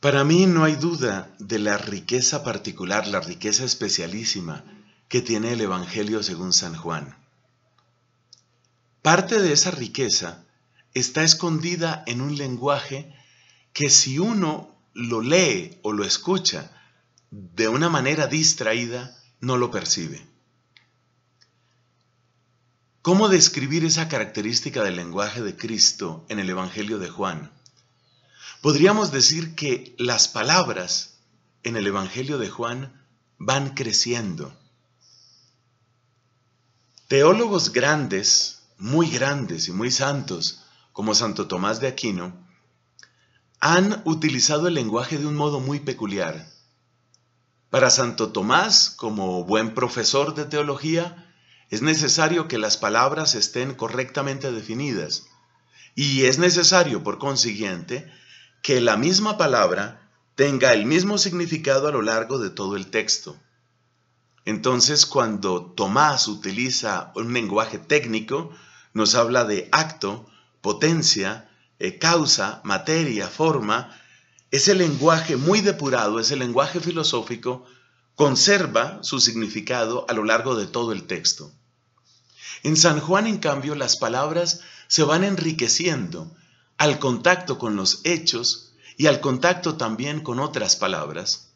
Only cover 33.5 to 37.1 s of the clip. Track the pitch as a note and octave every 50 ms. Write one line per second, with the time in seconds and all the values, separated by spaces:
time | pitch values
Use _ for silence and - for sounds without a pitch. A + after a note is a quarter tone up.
33.5 | C3 C#3 C#3 C3+ C3+ - C3+ A#2 G#2 - - A#2 A#2+ A#2+ A2+ G2 F2 D#2 D2 C#2
34.5 | - _ _ _ _ _ _ _ _ _ _ _ _ _ _ _ _ _ _ _
35.5 | _ _ _ _ _ _ _ _ _ _ _ _ _ _ _ _ _ _ _ _
36.5 | _ _ _ _ _ _ _ _ _ - _ _